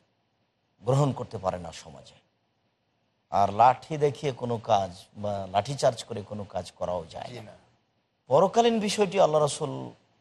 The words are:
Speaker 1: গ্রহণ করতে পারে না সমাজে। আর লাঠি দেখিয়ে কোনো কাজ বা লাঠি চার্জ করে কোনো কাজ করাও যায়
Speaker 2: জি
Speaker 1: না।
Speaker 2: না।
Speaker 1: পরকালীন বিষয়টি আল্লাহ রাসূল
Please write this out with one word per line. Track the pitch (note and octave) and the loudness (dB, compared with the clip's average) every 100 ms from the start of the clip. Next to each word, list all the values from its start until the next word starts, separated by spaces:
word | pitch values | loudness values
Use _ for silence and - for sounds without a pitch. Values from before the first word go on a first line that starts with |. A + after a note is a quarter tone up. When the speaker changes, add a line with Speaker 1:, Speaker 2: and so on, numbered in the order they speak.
| _ _ _ _ _ _ _ _ | _ _ _ _ _ _ _ _
Speaker 1:
গ্রহণ | A#2 C3+ C#3+ | 0 2 2
করতে | A#2+ A#2+ F#2 | -2 -8 -6
পারে | F#2 F2+ | -4 -4
না | E2 | -8
সমাজে। | - E2 C2+ - _ _ _ _ _ _ _ _ _ _ _ - | -14 -18 -20 -20 _ _ _ _ _ _ _ _ _ _ _ -4
আর | F#2 G2 | 0 2
লাঠি | G#2 B2 B2 - D3+ | 6 6 4 -4 0
দেখিয়ে | D3 - D3 | 0 0 -6
কোনো | B2 B2 A#2 | -6 -4 -4
কাজ | - G2+ F#2+ F2+ - G#2 | 0 0 0 -10 -18 -8
বা | G#2 G2+ F#2+ | -6 -6 -2
লাঠি | G2 A#2 | -2 -2
চার্জ | C#3 C3+ A#2+ | 0 0 0
করে | - G#2 | -8 -10
কোনো | G2+ G#2 | -10 -10
কাজ | F#2+ F#2 F2+ | -8 -8 -10
করাও | - F2 F2+ E2 | -8 -6 -6 -6
যায় | - - | -14 -12
Speaker 2:
জি | |
Speaker 1:
না। | A#2+ | -14
Speaker 2:
না। | G#2 E2+ _ _ _ _ _ _ - | -16 -20 _ _ _ _ _ _ 2
Speaker 1:
পরকালীন | C#3+ - A#3+ A#3 A3+ | 4 4 4 4 2
বিষয়টি | G3+ G#3+ G3 F#3+ | 0 0 2 4
আল্লাহ | D#3 D3+ | 4 4
রাসূল | D3 - C#3 C3 B2+ - _ _ | 2 -2 -6 -8 -12 -18 _ _